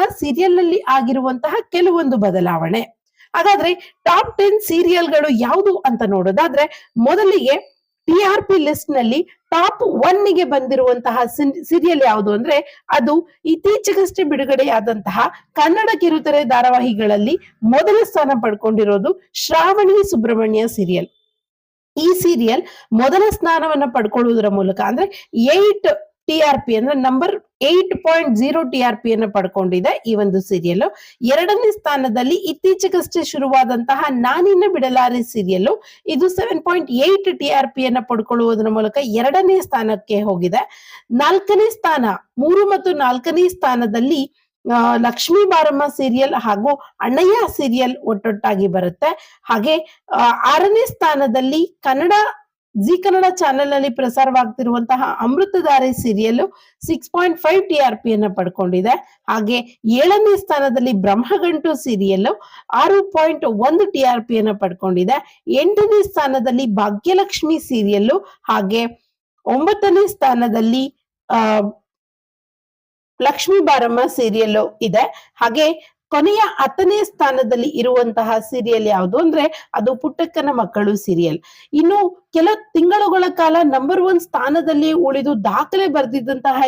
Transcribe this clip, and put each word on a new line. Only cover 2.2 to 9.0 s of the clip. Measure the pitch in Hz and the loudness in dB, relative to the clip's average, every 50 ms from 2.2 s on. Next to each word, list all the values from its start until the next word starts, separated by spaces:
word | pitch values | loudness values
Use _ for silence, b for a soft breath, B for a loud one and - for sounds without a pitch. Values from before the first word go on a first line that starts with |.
| 208 196 180 185 175 175 170 160 165 160 196 226 226 - _ _ _ b b b b b b | 0 0 0 0 0 0 -2 -2 -2 -2 -4 -4 -4 -8 _ _ _ b b b b b b
ಹಾಗಾದ್ರೆ | 339 339 415 403 302 311 349 359 359 B B B _ _ | 0 2 2 2 2 0 -2 -2 -4 B B B _ _
ಟಾಪ್ | 339 349 392 480 466 - | 0 2 2 0 0 -2
ಟೆನ್ | - 392 403 427 427 | 0 2 2 2 0
ಸೀರಿಯಲ್‌ಗಳು | - - 330 339 370 339 359 349 339 285 311 302 294 302 247 220 | -2 -2 0 0 2 2 2 2 0 0 0 0 2 2 0 0
ಯಾವುದು | 247 240 311 381 403 403 359 | 0 0 -2 0 0 0 -2
ಅಂತ | - - 262 233 - 233 | 0 -2 -2 -2 -2 -2
ನೋಡೋದಾದ್ರೆ, | 196 196 185 180 190 190 277 - 240 254 285 302 302 - - - _ _ | -2 -2 0 0 0 0 0 0 0 0 0 -2 -2 -4 -12 -20 _ _
ಮೊದಲಿಗೆ | 233 233 277 349 403 427 381 415 339 240 262 285 403 - - _ _ _ _ _ _ _ | -2 0 2 2 2 2 2 2 2 2 0 0 -2 -4 -10 _ _ _ _ _ _ _
ಟಿ | 330 330 381 403 | 0 2 2 2
ಆರ್ | 381 403 - - | 2 0 0 0
ಪಿ | - 381 | 0 0
ಲಿಸ್ಟ್ | 349 285 294 302 - - - | 0 2 0 -2 -4 -6 -4
ನಲ್ಲಿ | 285 262 | -2 -2